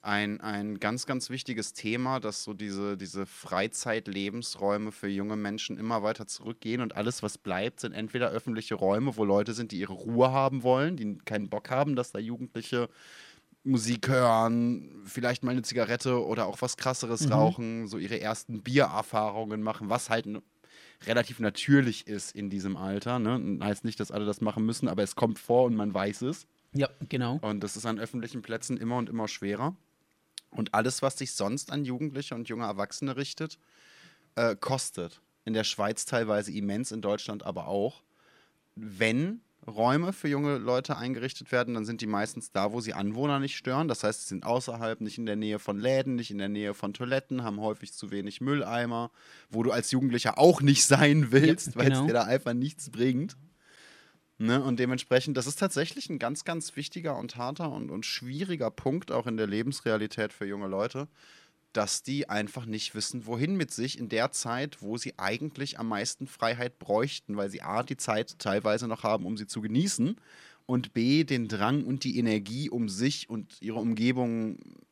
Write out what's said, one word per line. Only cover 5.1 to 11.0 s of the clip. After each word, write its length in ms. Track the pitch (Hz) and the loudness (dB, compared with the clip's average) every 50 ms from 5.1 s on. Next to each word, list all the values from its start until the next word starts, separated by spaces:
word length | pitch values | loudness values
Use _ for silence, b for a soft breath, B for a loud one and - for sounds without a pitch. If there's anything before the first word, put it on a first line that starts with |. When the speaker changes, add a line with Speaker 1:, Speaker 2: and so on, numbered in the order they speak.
| 98 98 98 107 107 | -2 -2 -2 -2 -4
Speaker 1:
Menschen 400 | 107 104 101 104 107 - - 107 | -4 -4 -4 -6 -6 -6 -8 -8
immer 260 | - 110 113 117 110 101 | -6 -4 -2 -2 0 0
weiter 240 | 107 107 - 110 | 0 -2 -2 -6
zurückgehen 540 | - - - - 110 117 _ - 113 113 123 | -12 -12 -10 -10 -12 -12 _ -4 -4 -2 -2
und 140 | 123 110 - | -2 -4 -4
alles, 280 | - 107 113 131 - - | -2 -2 -2 -2 -2 -4
was 140 | 104 - | -6 -6
bleibt, 420 | - _ 107 90 92 101 120 - - | -6 _ -4 -2 -2 -2 -4 -4 -6
sind 140 | - 113 - | -10 -8 -6
entweder 360 | 101 110 110 - 123 120 107 | -6 -10 -6 -2 -2 -2 0
öffentliche 460 | - 113 - - 113 110 110 - 113 | -2 -2 -4 -4 -6 -6 -4 -6 -4
Räume, 400 | 95 101 95 101 107 127 139 117 | 0 2 2 2 2 2 0 0
wo 80 | 107 110 | 0 2
Leute 300 | 101 98 101 104 110 113 | 4 4 4 4 2 -4
sind, 180 | 113 120 110 | -6 -6 -6
die 80 | 107 90 | -4 -6
ihre 140 | 98 95 95 | -6 -6 -6
Ruhe 380 | 90 - 110 117 117 127 131 | -10 -6 -2 4 6 6 6
haben 320 | 131 135 135 135 131 135 120 | 6 4 2 2 2 2 4
wollen, 340 | 127 127 131 143 165 185 | 4 4 6 4 0 0
die 200 | 147 | -2